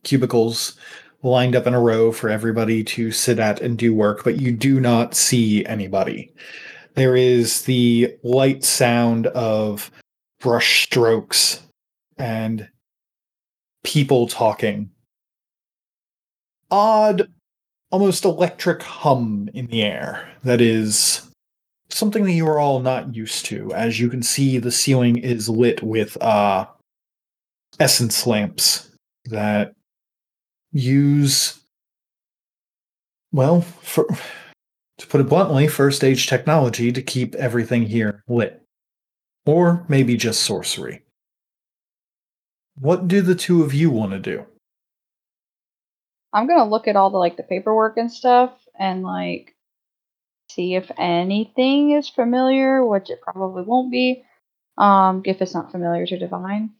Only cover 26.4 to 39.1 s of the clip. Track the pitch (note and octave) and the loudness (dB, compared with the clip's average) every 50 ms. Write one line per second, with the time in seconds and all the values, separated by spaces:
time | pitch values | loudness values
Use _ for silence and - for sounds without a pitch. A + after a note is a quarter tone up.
26.4 | G#2 G2+ G2 F#2+ F#2+ - _ _ _ _ _ _ _ _ _ _ _ _ _ _ | 2 2 0 0 -4 -6 _ _ _ _ _ _ _ _ _ _ _ _ _ _
27.4 | _ _ _ _ _ _ - - D3 C#3 - - B2 A2 - - - A#2+ A2 G#2 | _ _ _ _ _ _ -4 -2 0 2 2 0 0 -2 -4 -2 -2 0 0 0
28.4 | G#2 - - - - - - - - _ _ _ _ _ _ _ _ A#2+ A2+ G#2+ | -2 -4 -4 -2 -2 -2 -2 -2 -8 _ _ _ _ _ _ _ _ -10 -6 -4
29.4 | G#2 G#2 G#2 G#2 G2+ - _ _ _ _ _ _ _ _ _ _ _ _ _ _ | -2 0 0 0 -2 -2 _ _ _ _ _ _ _ _ _ _ _ _ _ _
30.4 | _ _ _ _ _ _ - C#3+ B2 B2+ C3+ C#3 C#3+ C#3+ C#3+ D3 C#3+ C3+ C3+ - | _ _ _ _ _ _ -4 -2 0 2 2 4 4 4 4 2 2 2 0 0
31.4 | - - - _ _ _ _ _ _ _ _ _ _ _ _ _ _ _ _ _ | -2 -4 -8 _ _ _ _ _ _ _ _ _ _ _ _ _ _ _ _ _
32.4 | _ _ _ _ _ _ _ _ _ _ _ _ _ _ _ _ _ _ - C#3 | _ _ _ _ _ _ _ _ _ _ _ _ _ _ _ _ _ _ 0 2
33.4 | B2+ D3 F3 F3 E3+ - - - - - - A#3 A3+ - G3 - - - - - | 4 4 4 2 2 -2 -12 -20 -16 -4 -2 -2 0 0 -4 -8 -8 -16 -18 -20
34.4 | - - _ _ _ _ _ _ _ _ _ - - _ - C#3 C3+ A#2 - F3 | -20 -20 _ _ _ _ _ _ _ _ _ -20 -10 _ 0 0 2 4 2 2
35.4 | G3 - D3 C3+ D3 D3+ - - C3+ C#3 C#3 - C#3 C3+ C3+ C3 - - C3 B2 | 2 2 2 2 2 2 2 2 2 2 2 2 2 2 2 2 0 -2 -2 -2
36.4 | - D3+ D#3 D#3+ C3+ A#2+ A2 - A#2+ A#2+ B2 C3 C3 - - B2+ B2 G#2+ - - | 0 2 2 2 2 0 0 -2 -2 -2 -2 -4 -8 -6 -4 -4 -4 -4 -6 -6
37.4 | C3+ A#2+ A#2 A#2+ A2 - B2+ A#2+ A#2 G#2 G#2+ A#2 A2 G#2 G2+ - _ - A#2+ A#2+ | -6 -2 -2 -2 -2 0 -2 -2 -2 0 -2 -2 -2 -2 -6 -8 _ -2 -2 -2
38.4 | G#2 - - _ _ _ _ _ _ _ _ _ _ _ | -2 -2 -6 _ _ _ _ _ _ _ _ _ _ _